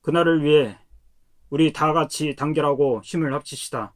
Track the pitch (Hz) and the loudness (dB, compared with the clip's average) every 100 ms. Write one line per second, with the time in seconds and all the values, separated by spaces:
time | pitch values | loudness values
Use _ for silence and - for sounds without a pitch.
0 | - 170 165 160 147 151 120 - _ - | 0 2 2 2 4 4 2 -6 _ -20
1 | _ _ _ _ _ 143 160 - 156 160 | _ _ _ _ _ 0 0 2 0 2
2 | 151 - 151 139 147 156 143 139 143 110 | -2 -4 -6 -4 -2 0 0 2 0 0
3 | - 170 151 143 - 139 - 123 101 | -4 -4 -2 -4 -8 -14 -10 -8 -10